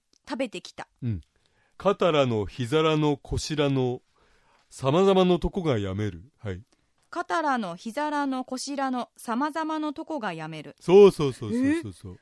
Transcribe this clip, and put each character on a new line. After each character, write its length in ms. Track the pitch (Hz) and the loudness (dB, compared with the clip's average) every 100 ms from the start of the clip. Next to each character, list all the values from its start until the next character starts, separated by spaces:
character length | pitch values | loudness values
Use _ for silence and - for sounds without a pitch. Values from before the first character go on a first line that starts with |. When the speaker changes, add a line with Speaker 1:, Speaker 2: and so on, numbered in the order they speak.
| _ _ - | _ _ -10
Speaker 1:
食 80 | 247 | -6
べ 120 | 254 | -6
て 120 | 180 | -8
き 120 | - | -14
た。 140 | - - _ | -16 -18 _
Speaker 2:
う 60 | 123 | -6
ん。 120 | 95 - _ _ _ _ - | -6 -10 _ _ _ _ -4
肩 360 | 190 196 185 | -2 0 2
ら 140 | 156 131 | 4 2
の、 200 | 110 98 | 0 -2
膝 360 | - 120 156 | -6 -2 2
ら 140 | 160 156 | 2 2
の、 200 | 151 139 | 0 -2
腰 400 | - 131 - 151 | -4 -8 -4 0
ら 140 | 143 | 0
の、 320 | 135 127 123 - _ _ _ _ _ _ | 0 -2 -4 -12 _ _ _ _ _ _
様 340 | - 131 165 | -6 0 4
々 220 | 196 190 | 6 6
の 140 | 185 175 | 6 4
と 120 | 180 | 0
こ 120 | 202 | -2
が 160 | 160 113 | 0 0
や 160 | 98 | 0
め 160 | 95 107 | -2 -4
る。 140 | 85 - _ | -6 -14 _
は 140 | 107 | -10
い。 100 | 90 - _ _ _ _ | -10 -12 _ _ _ _
Speaker 1:
肩 340 | 330 349 349 | -10 -4 -2
ら 140 | 311 254 | 0 -2
の、 200 | 190 175 | -4 -8
膝 340 | 233 220 302 | -10 -6 -4
ら 160 | 294 277 | -2 -2
の、 180 | 262 | -4
腰 320 | 254 254 - 277 | -6 -8 -6 -4
ら 140 | 269 | -4
の、 200 | 254 - - | -4 -6 -10
様 340 | - 226 302 | -6 -2 -2
々 280 | 320 311 311 | -2 -4 -4
の 140 | 302 | -4
と 120 | 285 | -6
こ 140 | 320 311 | -8 -8
が 140 | 208 | -6
や 160 | 160 156 | -8 -10
め 140 | 156 | -12
る。 140 | - - | -14 -8
Speaker 2:
そ 260 | - 190 196 | 6 10 10
う 60 | |
そ 160 | - 143 | 8 -2
う 40 | |
そ 140 | - 107 | -4 -4
う 60 | |
そ 60 | 233 | -2
う 240 | 269 320 | 0 -2
そ 60 | 107 | -6
う 40 | |
そ 180 | - 92 | -14 -18
う。 40 | |
Speaker 1:
え？ 40 | 90 | -20